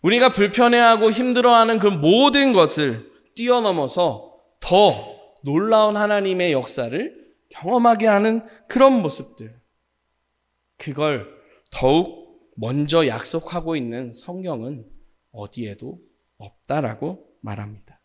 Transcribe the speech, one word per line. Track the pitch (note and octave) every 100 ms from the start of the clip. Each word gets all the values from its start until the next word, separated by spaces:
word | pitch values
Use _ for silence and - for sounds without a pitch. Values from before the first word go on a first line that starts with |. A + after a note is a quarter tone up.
우리가 | F3+ A#3+ B3+
불편해하고 | - G3+ - A#3+ A#3+ A#3 A3+ A3
힘들어하는 | G#3+ B3+ B3 B3 A#3 A3+ A3
그 | G3+
모든 | F3+ D3 G#3+ C#4 C#4 C#4
것을 | G#3 D#3 D#3+ C#3+ A2+ - _ _ -
뛰어넘어서 | A#3+ B3 A3 E3+ C3+ F3 E3+ A#2 - _ _ _
더 | - F#3 G#3 A#2 - - - _
놀라운 | C3+ D3+ G#3 A3 G#3+ G#3
하나님의 | G#3 G#3 G3 F#3 F3+
역사를 | C#3 B2 - A#2 C#3 C#4+ - _ _ _
경험하게 | - E3+ A#3+ A#3 A3 A3
하는 | G3+ A3 A3+ - - _
그런 | - C4+ B3+
모습들. | D#3+ - C3 - A2 _ _ _ _ _ _ _ _ _ _ _ _ _
그걸 | - C#3 D3+ C3+ F#2+ - _ _ _
더욱 | - B2+ D#3 F#3 - - _ _ -
먼저 | A2+ C#3 D3 E3 C#3+
약속하고 | A2 - E3 - E3+ E3 D#3+
있는 | A#2+ A#2 B2+
성경은 | A#2+ - F3+ F#3 C3 A#2 C#3 G#2+ - _ _ _
어디에도 | A2 G2+ - G#2+ G2 A#2+ - _ _ _ _
없다라고 | G2+ _ _ C#3+ B2+ A2 D3+ F#3 _ _
말합니다. | G#2+ G2+ G#2 G#2 _ _